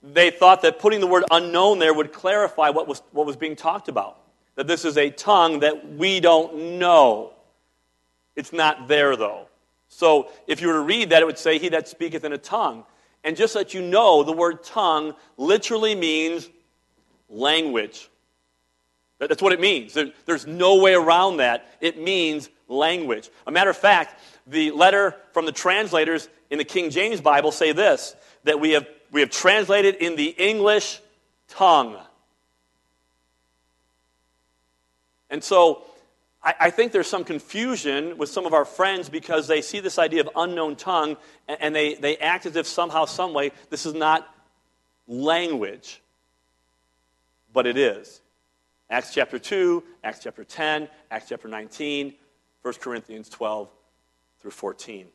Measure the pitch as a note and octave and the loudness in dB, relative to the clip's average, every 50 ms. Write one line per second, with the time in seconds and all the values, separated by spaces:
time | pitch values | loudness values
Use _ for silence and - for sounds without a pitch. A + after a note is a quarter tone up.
0 | _ C#3 C#3+ E3 F3 F3 E3+ - F#3 F3+ F#3+ F#3 - E3 D#3+ - - G#3 G#3+ G#3 | _ -2 2 4 4 4 4 6 6 8 8 8 4 0 0 2 0 0 0 0
1 | G3 F3+ F3+ F3+ F3+ - E3 E3+ F3 F3 E3+ E3+ F#3 G3+ G#3+ F#3 D#3+ D#3+ D#3 D3+ | 0 2 2 2 4 4 2 2 2 0 0 2 2 2 4 4 4 2 2 2
2 | D3+ D3 - - - F#3 G3 G#3 G#3 F#3 - - D#3 D3 C#3+ D#3+ D#3+ D3 C#3 - | 0 -4 -6 -6 -4 -2 0 0 0 -2 0 2 2 2 2 0 -4 -4 -8 -12
3 | _ _ _ C#3+ D3+ D3 C#3 A#2+ D#3+ D#3 D#3 - - D#3+ F3 G3+ - - C#3+ A2 | _ _ _ -4 -4 -4 -4 -8 -8 -10 -10 -6 -4 -4 -4 -4 -8 -6 -6 -6
4 | G2 G2+ - _ _ _ _ _ _ _ _ - C#3 D3 E3+ D#3+ E3 E3 C#3+ D3+ | -6 -6 -12 _ _ _ _ _ _ _ _ -10 -4 -2 -2 -2 -2 -2 0 2
5 | C#3+ C#3+ - - - G3+ G#3 F#3+ E3+ E3 D#3+ D3 C#3+ D3+ D3+ D#3 - - D3+ D3 | 0 0 -2 -6 0 2 4 4 4 2 2 2 0 0 0 -2 -10 -18 -8 -4
6 | E3+ F#3+ F#3+ F#3 E3+ E3+ E3+ D#3+ E3 E3 E3 D3+ D#3+ E3+ F3 F3+ F3 F3 F3 D#3+ | -2 -2 0 2 4 6 6 6 4 0 -6 -10 -10 -8 -6 -2 2 4 6 6
7 | C#3+ B2 A2 G#2 A2 - - _ _ _ _ _ _ _ _ _ _ _ _ _ | 6 6 4 0 -6 -14 -16 _ _ _ _ _ _ _ _ _ _ _ _ _
8 | _ _ _ _ _ _ _ - C#3 - - E3 D#3+ D#3 D3+ D3+ - A#2+ D3 D3 | _ _ _ _ _ _ _ -14 -14 -10 -2 0 0 0 0 -2 -2 0 2 4
9 | C#3+ C#3 C3+ A#2 A2 G2+ G#2 G2 G2+ _ _ _ _ _ _ _ _ _ _ - | 4 2 2 0 -2 -4 -6 -8 -16 _ _ _ _ _ _ _ _ _ _ 0
10 | F3 E3 D#3 D3 C3 - - - _ - D#3 - E3+ E3+ D#3+ D#3 D3 D3+ G3+ A#3 | 4 4 4 4 2 -2 -12 -20 _ -8 -6 -4 -2 -2 0 0 0 0 -2 -2
11 | A3+ F3+ E3 D#3+ E3 D#3+ C#3+ - - E3 D#3 D#3 D#3+ F3+ D#3+ D#3+ D#3 - - _ | 0 4 4 4 4 4 -2 -4 -2 -2 -2 0 -2 -2 -4 -4 -6 -6 -12 _
12 | E3 E3 D#3+ D#3 D#3 D3+ D3 C#3 _ - F#3+ A3+ G#3+ D#3 A#2 A2+ A2+ _ _ _ | -10 -8 -8 -8 -8 -8 -10 -10 _ -8 -6 -4 -4 -4 -6 -8 -20 _ _ _
13 | _ _ _ _ _ D#3 D#3+ D#3+ A3 A3+ - G#3+ G3 G3 - F#3+ F3+ F3 F3+ G#3 | _ _ _ _ _ -8 -2 0 -2 0 0 -4 -6 -6 -8 -10 -6 0 2 4
14 | A#3 G#3 E3+ D3+ C#3 D3 D#3+ E3 F3 E3+ E3 - - - - A3+ G#3 F3 D#3+ D3+ | 6 6 6 6 4 2 0 0 0 -2 -2 -4 -14 -8 -4 -2 0 0 0 -2
15 | D3+ D#3 D3 _ _ _ _ - C3 D#3 G3 A3 G#3 - A#3 A3 G#3+ A3 G#3+ G3 | -2 -6 -12 _ _ _ _ -8 0 0 0 0 0 -4 -4 -2 -2 -2 -2 -2
16 | E3+ D#3+ D#3 D#3 D#3+ D#3+ E3+ E3+ - - _ _ _ _ _ _ _ _ _ _ | -2 -2 -2 -2 -2 -4 -6 -8 -10 -14 _ _ _ _ _ _ _ _ _ _
17 | _ _ _ _ _ _ G#2+ G#2+ B2 C#3+ D#3 D#3+ D#3+ D3+ B2+ A2+ G#2+ G#2+ - - | _ _ _ _ _ _ -10 -4 -2 0 0 0 -2 -2 -4 -4 -6 -6 -12 -20
18 | - _ _ _ _ _ _ _ _ _ _ _ _ _ _ _ _ _ _ _ | -20 _ _ _ _ _ _ _ _ _ _ _ _ _ _ _ _ _ _ _
19 | _ _ _ _ C#3 D3+ D#3+ - F#3 G3 F#3 E3+ F3 G3+ G3 C#3 A2+ G#2+ - D3 | _ _ _ _ -4 -4 -2 0 2 2 2 2 2 0 0 0 -4 -6 -4 -4
20 | D3+ C#3 - _ _ - E3+ D3 - D3+ D#3+ F3 F3+ F#3 G3 F#3+ F#3 F#3+ F#3 F3+ | -4 -4 -8 _ _ -4 -4 -4 -4 -10 -6 0 4 6 6 8 6 6 6 6
21 | E3 D#3+ E3+ F3 F#3 G3 F#3 D#3 C3 A#2+ A#2 A#2+ - - _ _ - E3+ E3 D#3+ | 4 4 4 4 4 2 2 2 0 0 0 -2 -6 -14 _ _ -6 -6 -4 -4
22 | D#3+ F3 G3 F#3 E3+ D#3+ D3+ D3+ C3+ - _ _ _ _ B2 C3+ D3+ D#3+ F3 F3+ | -4 -4 -2 -2 -2 -2 -4 -6 -10 -14 _ _ _ _ -4 -2 0 0 0 -2
23 | E3 C3+ A#2 G#2+ - - _ _ _ - D3 F3 G3 G3 F3 - - G3+ G3+ F3 | -4 -4 -6 -6 -6 -16 _ _ _ -4 0 2 2 2 0 2 4 4 4 4
24 | D#3 - - - - - - _ _ C3 C3+ D#3+ D#3 D#3 D3 D3 F3 F#3+ G3 G3+ | 2 -4 -10 -20 -20 -20 -20 _ _ -6 -4 -2 -2 -2 2 4 4 4 6 4
25 | G3+ F#3 - - - _ _ E3+ D#3+ D#3+ D3 - - F3+ F#3 G3+ A3 G3 E3 D#3+ | 0 0 -2 -6 -20 _ _ -4 -4 -4 -6 -4 -2 0 0 0 0 0 0 0
26 | D#3 D#3 E3 D#3 D3+ - _ _ _ _ C#3+ D3+ D3 D3+ - F#3 F3 D#3+ C3 D#3+ | 0 2 -2 -4 -6 -10 _ _ _ _ -6 -6 -6 -4 -4 -4 -4 -2 -2 -2
27 | G3 A3 A#3 F#3+ C#3+ D3+ D3 C#3+ C#3+ D3+ D3 - F3 D#3 D3+ D#3 G#3 G3 D3 B2+ | -2 -2 -4 0 2 4 4 4 2 0 0 0 0 0 2 2 4 2 2 2
28 | - - - _ _ _ _ _ _ D3 D3+ D3 D3+ D#3 D#3 D3 C#3+ - - _ | -2 -12 -18 _ _ _ _ _ _ -2 0 0 2 2 2 0 0 -2 -20 _
29 | _ _ - D3 C#3+ A#2+ - - - F#3 G3 G#3+ G#3 F#3 G3 G#3 G3 G3 F#3+ F#3+ | _ _ 0 0 0 0 0 2 2 4 4 4 2 2 2 2 2 2 0 0
30 | E3 E3+ E3 D3+ D3 D#3 E3+ - F3+ G3+ A3 G#3+ G3+ G#3 G#3+ G#3 - - - - | -4 -4 -2 -4 -4 -4 -2 -2 -2 -2 0 0 2 2 2 2 0 -4 -12 -14
31 | _ _ _ _ _ _ _ _ _ _ - - G3 F#3 E3+ D3 B2+ A2+ G#2+ G2 | _ _ _ _ _ _ _ _ _ _ -4 2 4 6 6 4 2 0 -8 -18
32 | F2 _ _ _ _ _ _ _ _ _ _ _ _ _ _ _ _ _ _ _ | -20 _ _ _ _ _ _ _ _ _ _ _ _ _ _ _ _ _ _ _
33 | _ _ _ _ _ _ _ _ _ _ _ _ _ _ _ _ _ _ _ _ | _ _ _ _ _ _ _ _ _ _ _ _ _ _ _ _ _ _ _ _
34 | _ _ _ _ _ _ _ _ _ _ _ _ _ _ _ _ _ _ _ _ | _ _ _ _ _ _ _ _ _ _ _ _ _ _ _ _ _ _ _ _
35 | _ _ _ _ _ _ C#3+ D3+ - - G3 F#3 F3 E3 D3 - - - - _ | _ _ _ _ _ _ -10 -10 -4 2 4 6 6 6 4 0 -8 -20 -20 _
36 | _ _ _ _ _ _ _ _ - D#3+ E3 - D#3+ F3 E3+ - A#3 A#3+ - G3+ | _ _ _ _ _ _ _ _ -4 -4 0 2 0 0 2 2 -2 0 0 -2
37 | E3 - - F#3+ E3+ - E3+ D3 - _ - G3+ A3+ B3+ B3+ G3 - D3 C#3 C#3 | -2 -2 -6 -8 -6 -6 -10 -10 -10 _ -8 -6 -6 -6 -6 -6 -4 -4 -4 -4
38 | D3+ E3+ E3+ D#3+ D3+ C#3 - G3 F3+ E3+ D#3+ D#3 C#3+ - - - F#3 G3 G3 F#3 | -6 -8 -8 -8 -10 -6 -6 -6 -4 2 2 2 2 0 -2 -2 -2 -2 -2 -4
39 | F3 C#3 C#3+ D#3+ - - E3+ D#3 D3 C#3 D#3+ D3+ C3 - - G#3 F#3+ F#3+ - - | -8 -10 -12 -12 -8 -4 -4 -4 -2 0 -2 -2 -2 -6 -12 -8 -8 -6 -2 -2
40 | E3+ D#3+ D#3 E3 C#3+ D3 - - E3 F3+ F3 E3+ D#3+ D#3 D3 - - F#3 F#3 E3+ | -2 0 0 -2 -2 -2 -2 -4 -4 -4 -4 -6 -6 -6 -8 -10 -6 -4 -2 -2
41 | D3+ D3+ D3+ - - - _ _ _ - D3 D#3 D#3 D3+ D3+ D3+ D3+ D3+ D3+ - | -2 -2 -6 -10 -14 -20 _ _ _ -14 -12 -6 -6 -4 -2 0 -2 -2 -4 -4
42 | C3+ C#3+ D#3 - D#3 D#3 F3 F3+ - F3+ D#3 E3 D#3 - - - F3 E3+ D#3 D#3+ | -4 -4 -4 -2 -2 -4 -4 -4 -6 -6 -6 -6 -6 -4 -4 -4 -4 -2 -2 -2
43 | D#3+ D3 - - F#3 F#3 D#3+ C#3+ C#3 C#3+ - - - _ D#3 D3 - E3 D3+ D#3+ | -2 -2 -4 -6 -6 -4 -4 -4 -4 -4 -6 -12 -18 _ -12 -10 -10 -10 -6 -2
44 | D#3 D#3 D#3 D#3+ D#3+ - _ _ _ _ _ _ _ _ _ _ _ _ _ _ | 0 0 0 0 -2 -10 _ _ _ _ _ _ _ _ _ _ _ _ _ _
45 | _ - A#2+ B2 C3+ D3+ D#3+ E3+ F3 E3+ D#3 B2+ G#2 G2 G2+ G#2+ _ - - - | _ -14 -10 -6 -2 -2 0 0 -2 -4 -6 -6 -8 -8 -10 -16 _ -20 -20 -20
46 | _ _ _ _ _ _ _ _ _ _ _ _ _ _ _ _ _ _ _ _ | _ _ _ _ _ _ _ _ _ _ _ _ _ _ _ _ _ _ _ _
47 | _ _ _ _ _ _ _ _ _ _ A2+ B2+ B2 B2 A#2+ C3 C#3 A#2+ G2+ G2 | _ _ _ _ _ _ _ _ _ _ _ -2 0 0 0 0 0 0 0 -4
48 | - - - _ _ _ _ _ _ _ _ _ _ _ _ _ _ _ A2 B2 | -12 -20 -20 _ _ _ _ _ _ _ _ _ _ _ _ _ _ _ -6 -6
49 | B2+ - - D3 C3+ - - B2 - - G#3 F#3+ F#3 F3 F3 E3+ E3 - - _ | -6 -4 -2 -4 -2 -2 -4 -12 -8 -6 -4 -2 0 0 0 -2 -6 -12 -20 _
50 | - A2 A2 - - A#2 - - A2 _ - - D#3+ D#3 D#3 D3+ D3+ D3 _ _ | -12 -12 -12 -12 -16 -18 -18 -18 -20 _ -10 -6 -4 -4 -4 -4 -6 -12 _ _
51 | _ _ A2 A2 - - B2 - - A2+ A2 G#2+ G#2+ A2 - - D#3 D3 D3 C#3+ | _ _ -14 -14 -12 -12 -16 -14 -14 -16 -16 -16 -16 -18 -14 -10 -8 -8 -6 -6
52 | C#3 C#3 C#3 _ _ _ _ _ _ _ _ _ _ B2+ A#2+ - - C3 A#2+ A2+ | -8 -10 -14 _ _ _ _ _ _ _ _ _ _ -12 -12 -12 -12 -12 -12 -12
53 | A2 _ A2 A2 A2 - - - A#2 G#2+ G#2+ G#2+ G2+ - _ _ _ _ _ _ | -14 _ -20 -20 -20 -20 -14 -10 -8 -8 -6 -8 -10 -16 _ _ _ _ _ _
54 | _ _ _ _ _ _ _ _ _ G#2 - - - G2 F2+ _ - - A2 G2 | _ _ _ _ _ _ _ _ _ -20 -18 -12 -12 -12 -12 _ -18 -20 -18 -20
55 | F#2 F2 _ | -20 _ _